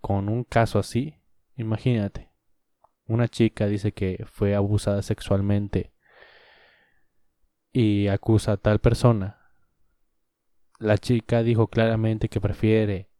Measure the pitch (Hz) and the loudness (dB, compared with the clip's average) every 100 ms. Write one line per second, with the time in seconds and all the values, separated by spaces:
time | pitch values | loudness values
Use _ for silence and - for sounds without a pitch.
0 | - 98 98 117 120 117 113 104 - 117 | -4 -4 -2 -4 -2 0 0 0 -2 -4
1 | 147 - _ _ _ - 110 110 127 117 | -6 -10 _ _ _ -10 -6 -4 -2 -2
2 | 101 - - _ _ _ _ _ _ _ | -2 -8 -16 _ _ _ _ _ _ _
3 | - 113 120 - 113 - 104 101 104 - | -4 -2 -2 2 0 2 -2 -2 -4 -4
4 | 95 90 - - 101 101 101 104 - 101 | -6 -6 -12 -4 0 0 0 0 0 -2
5 | - 107 - 98 101 104 101 95 - _ | -4 -6 -2 -2 0 0 0 -4 -4 _
6 | _ _ - - _ _ _ _ _ _ | _ _ -20 -20 _ _ _ _ _ _
7 | _ _ _ _ _ _ _ 131 110 101 | _ _ _ _ _ _ _ 0 0 2
8 | 101 101 - 110 - 104 107 104 120 110 | 0 -2 2 2 2 0 2 2 2 4
9 | 120 110 95 - _ _ _ _ _ _ | 4 2 -2 -10 _ _ _ _ _ _
10 | _ _ _ _ _ _ _ _ 110 104 | _ _ _ _ _ _ _ _ 0 0
11 | - 120 - 117 117 113 110 117 113 110 | 2 -2 0 0 2 2 2 2 2 2
12 | 110 110 117 107 98 - 110 110 107 95 | 0 -2 -2 -2 -4 0 2 2 2 -4
13 | - _ | -8 _